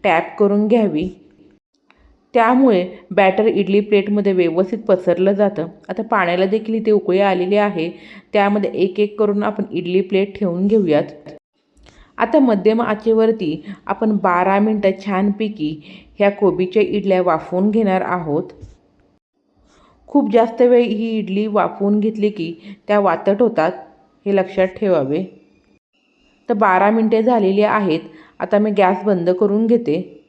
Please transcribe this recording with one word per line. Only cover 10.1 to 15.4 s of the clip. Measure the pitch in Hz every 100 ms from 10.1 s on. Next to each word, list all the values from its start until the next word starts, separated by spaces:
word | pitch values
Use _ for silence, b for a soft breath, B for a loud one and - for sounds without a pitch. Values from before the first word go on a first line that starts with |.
| 190 202 196
ठेवून | 196 170 202
घेऊयात. | 220 180 147 - - - - _ _ _ _ - b b -
आता | 226 311
मध्यम | 254 208 190 220
आचेवरती | 233 214 226 220 220 220 170 156 B 190 -
आपण | 202 220 208
बारा | 196 175 185 196
मिनटं | 214 214 196 190
छानपैकी | 208 185 202 202